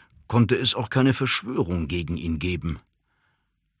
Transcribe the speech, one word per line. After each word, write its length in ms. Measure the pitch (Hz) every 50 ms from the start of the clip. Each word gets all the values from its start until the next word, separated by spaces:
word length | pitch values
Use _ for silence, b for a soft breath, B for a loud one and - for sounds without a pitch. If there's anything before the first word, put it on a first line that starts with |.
| B B B B _
konnte 300 | - - 120 117 117 120
es 180 | 92 131 123 -
auch 140 | - 120 -
keine 240 | - 135 131 135 131
Verschwörung 720 | - 135 123 - - - - 131 208 135 85 90 90 82
gegen 300 | 71 80 87 85 76 85
ihn 220 | 82 - 82 80 76
geben. 420 | 71 90 90 82 - 85 76 - - _ _ _ _ _ _ _ _ _ _ _ _ _ _ _ _ _ _ _